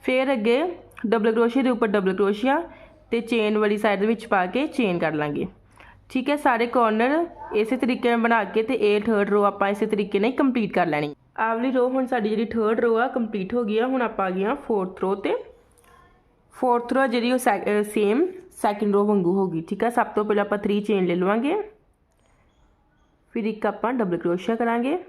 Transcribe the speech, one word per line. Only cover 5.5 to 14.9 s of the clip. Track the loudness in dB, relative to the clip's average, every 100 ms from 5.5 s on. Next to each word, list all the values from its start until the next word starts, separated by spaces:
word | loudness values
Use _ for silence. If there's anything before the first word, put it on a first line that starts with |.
| -10 _ -20 -20 -20 _
ਠੀਕ | -4 -2
ਹੈ। | 0
ਸਾਰੇ | 2 2 2
ਕੋਰਨਰ | 2 2 2 2 0 -2 -8 -6 -2
ਇਸੇ | 0 0
ਤਰੀਕੇ | 0 0 2
ਨਾਲ | 2
ਬਣਾ | 2 2 2
ਕੇ | -2
ਤੇ | 0 0
ਇਹ | 2 2
ਥਰਡ | 2 0 2
ਰੋ | 4 2
ਆਪਾਂ | 2 -2
ਇਸੇ | 0 0
ਤਰੀਕੇ | 0 0 0
ਨਾਲ | 0
ਹੀ | 2
ਕੰਪਲੀਟ | 0 2 0
ਕਰ | 0 0
ਲੈਣੀ। | 0 -2 -8 _ -4
ਆਹ | -2 0
ਵਾਲੀ | 0
ਰੋ | 0 0
ਹੁਣ | 0 0
ਸਾਡੀ | 0 0
ਜਿਹੜੀ | -2 -2
ਥਰਡ | 0 0 2
ਰੋ | 2 2
ਆ | 0
ਕੰਪਲੀਟ | -2 -4 -4 -2
ਹੋ | -2
ਗਈ | 0 0
ਆ। | 0
ਹੁਣ | 0
ਆਪਾਂ | -2 -2 -2
ਆ |
ਗਏ | 0 -2
ਹਾਂ | -4 -2
ਫੋਰਥ | -2 -2